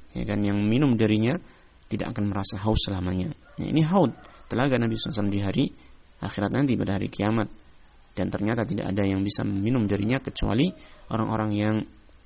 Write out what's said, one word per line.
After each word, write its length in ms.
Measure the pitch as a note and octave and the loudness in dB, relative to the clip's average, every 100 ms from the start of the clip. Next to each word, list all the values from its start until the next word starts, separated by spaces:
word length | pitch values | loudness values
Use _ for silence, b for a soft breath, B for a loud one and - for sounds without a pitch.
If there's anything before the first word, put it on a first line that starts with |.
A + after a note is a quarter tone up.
| - | -12
ya 160 | - A2 | -8 -2
kan, 160 | G#2 | 0
yang 160 | G#2 G2+ | 2 2
minum 320 | G#2 A#2+ D3 | 2 4 4
darinya 480 | A2+ A2 G#2+ A2+ F3 - B B B - | 4 4 4 2 0 -6 B B B -8
tidak 240 | G#2+ - | -6 -4
akan 160 | - G#2 | -2 -2
merasa 320 | G2 G2 F#2+ | -2 -4 -2
haus 240 | G#2+ G#2+ | 0 2
selamanya. 480 | - F#2+ F2+ F#2 F2+ - - - | 2 -2 -2 -2 -4 -8 -16 -8
Ya, 160 | - | -2
ini 80 | D3+ | 2
haud, 320 | D#3 G3 C#3 - B B - | 4 4 4 0 B B -6
telaga 240 | A2+ C#3 B2 | -2 2 2
Nabi 240 | A#2 A2+ | 0 -2
sallallahu 160 | - G#2 | -4 -2
alaihi 0 | |
wasallam 160 | G2+ | 0
di 80 | G2+ | 0
hari 240 | G2 G2+ - - B B B - | 0 0 -2 -4 B B B -10
akhirat 320 | G2 - G2+ | -8 -2 -2
nanti, 240 | A#2+ C#3+ A2 | 0 2 2
pada 240 | G2+ G2 | 0 -2
hari 80 | G#2 | -2
kiamat. 400 | - G#2 A2+ G2+ - - - - - - | -2 0 0 -2 -6 -20 -20 -20 -20 -16
Dan 160 | - F#2+ | -4 -2
ternyata 400 | - G#2 A#2+ A2+ | 0 0 0 -2
tidak 240 | G2+ F#2 | -2 -2
ada 140 | G2 G2 | 0 0
yang 180 | F#2+ | 0
bisa 220 | G2+ - A2 | 0 -2 -2
meminum 420 | G2 G#2 B2+ G2+ | -2 0 0 2
darinya 320 | G2 G#2+ C3+ | 0 0 -2
kecuali 480 | - - G#2+ G#2+ F3 - B B B | -4 -4 -2 2 0 -2 B B B
orang-orang 420 | A2+ G#2+ A2 G#2+ G#2 | -4 -2 -2 -2 0
yang 200 | G#2+ G#2+ - - - - | 0 0 -4 -12 -20 -20